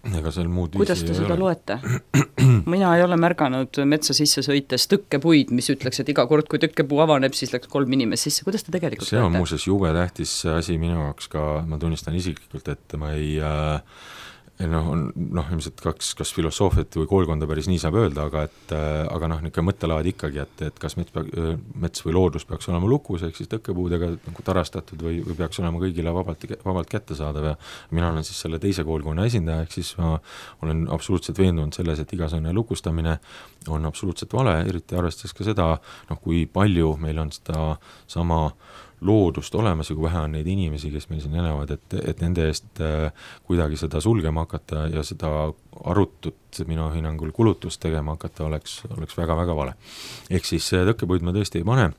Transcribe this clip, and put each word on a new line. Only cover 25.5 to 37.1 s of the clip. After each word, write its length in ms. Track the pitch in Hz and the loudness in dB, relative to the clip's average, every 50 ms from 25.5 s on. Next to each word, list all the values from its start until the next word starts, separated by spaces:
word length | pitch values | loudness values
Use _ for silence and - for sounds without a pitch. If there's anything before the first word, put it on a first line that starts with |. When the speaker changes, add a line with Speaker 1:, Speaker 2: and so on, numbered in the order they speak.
| - - 92 | -4 -4 -2
Speaker 1:
olema 180 | 85 82 85 | -2 -2 0
kõigile 320 | 92 95 87 85 82 82 82 | -2 -2 -2 -2 -2 -2 -2
vabalt, 320 | 90 90 85 80 - - 87 - - - | -2 -2 -4 -6 -8 -10 -12 -12 -8 -6
vabalt 260 | 95 92 92 82 - - | -4 -2 -2 -4 -4 -6
kättesaadav 560 | 107 - - 78 73 76 76 73 76 76 78 | -8 -6 -6 -8 -6 -6 -4 -4 -2 -2 -2
ja 60 | 73 - - - - - - - - | -2 -4 -8 -18 -18 -20 -10 -4 -2
mina 160 | 82 85 85 80 | 0 2 2 0
olen 140 | 80 80 | -2 -4
siis 160 | - - - - | -6 -8 -8 -6
selle 160 | 82 82 80 | -6 -4 -2
teise 240 | 80 101 95 85 78 | 0 0 0 0 -2
koolkonna 400 | 78 80 78 73 78 76 82 98 120 | -2 -2 -2 -2 -2 -2 0 0 2
esindaja, 340 | 120 110 82 82 80 80 80 | 2 0 0 0 0 -2 -2
ehk 140 | 80 - - | -4 -6 -8
siis 160 | 87 - - | -8 -8 -4
ma 160 | - 85 82 80 80 - - - - - - - _ | 0 0 2 2 0 -2 -8 -20 -18 -18 -20 -14 _
olen 240 | - 80 78 80 80 - - | -4 -2 0 0 0 0 -2
absoluutselt 480 | 78 - - 98 87 - - 80 - | -4 -2 0 0 0 0 -4 0 2
veendunud 400 | 95 92 85 82 76 76 - - | 4 4 4 2 0 -2 -4 -4
selles, 240 | 87 85 78 76 78 | -2 -2 -2 -2 -4
et 100 | - - 87 | -6 -4 -4
igasugune 340 | 85 78 80 80 78 80 87 | -2 -2 -2 -2 -2 0 0
lukustamine 640 | 104 120 - 131 - - - 80 82 80 82 80 76 - - - - - - _ _ - 78 80 | -2 0 -2 -4 -4 -2 -2 -2 0 0 0 0 -2 -4 -14 -20 -20 -20 -20 _ _ -8 -4 -4
on 160 | 78 78 78 | -2 -2 -4
absoluutselt 480 | 76 - - 95 85 - - - - | -4 -4 -6 -6 -6 -6 -8 -4 0
vale, 220 | 113 135 117 87 80 87 - | 2 2 4 4 2 2 0
eriti 320 | 90 85 - - - 90 | -2 -6 -6 -4 -2 0
arvestades 320 | 87 85 - - - 95 - | 0 -2 -2 -4 -12 -16 -10
ka 120 | - 90 104 | -4 -2 -2
seda, 240 | 107 98 87 80 80 78 - - - - - - 78 | 2 2 4 2 2 0 -2 -14 -20 -20 -10 -10 -10
noh, 80 | - | -6
kui 240 | - 80 82 85 80 78 _ | -2 0 0 0 0 0 _
palju 460 | 92 101 107 95 85 82 78 78 73 | 2 4 4 6 4 4 2 2 0
meil 240 | 80 78 | -2 -4